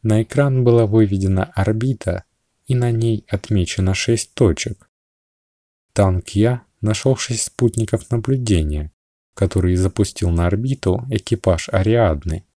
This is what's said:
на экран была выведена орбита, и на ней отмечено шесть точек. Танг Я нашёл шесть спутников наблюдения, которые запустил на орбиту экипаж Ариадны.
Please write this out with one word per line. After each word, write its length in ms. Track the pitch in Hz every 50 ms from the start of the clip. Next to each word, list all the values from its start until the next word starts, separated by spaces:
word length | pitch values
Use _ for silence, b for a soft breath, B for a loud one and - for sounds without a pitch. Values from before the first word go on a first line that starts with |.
на 200 | - 110 107 110 110
экран 400 | _ - 139 143 139 131 131 123
была 220 | 120 117 117 113
выведена 600 | 101 104 113 110 98 101 95 98 95 95 92 98 - -
орбита, 680 | 117 - 107 110 110 120 135 127 - - - 90 92 - _ _ _ _ _ _ _ _ -
и 60 | 131
на 160 | 123 123 120
ней 340 | 117 113 113 117 110 104 -
отмечено 680 | - - - - - 107 98 87 - - - 95 92 92
шесть 380 | - - - 117 110 - _ _
точек. 540 | - 127 92 80 - - - 110 _ _ _ _ _ _ _ _ _ _ _ _ _ _ _ _ _ _ _ _ _ _ _ _
Танг 360 | - 101 95 90 92 - -
Я 340 | - 101 107 117 123 117 _ _ _ _
нашёл 360 | 104 107 110 - - 131 131
шесть 280 | - - - 120 107 -
спутников 640 | - _ - 123 117 - 113 110 - - 110 - -
наблюдения, 800 | 120 117 110 131 135 131 123 110 101 82 78 73 73 76 76 76 _ _ _ _ _ _ _ _ _
которые 420 | - - 92 - 95 90 90 90
запустил 540 | 90 92 95 - - 101 - - - - 87
на 160 | 85 82 85
орбиту 580 | 87 98 101 120 131 135 - - 98 90 - 120 131
экипаж 600 | 110 107 - - 120 - - 92 87 82 - -
Ариадны. 760 | - 95 95 107 113 117 113 90 78 73 76 85 80 90 _ _ _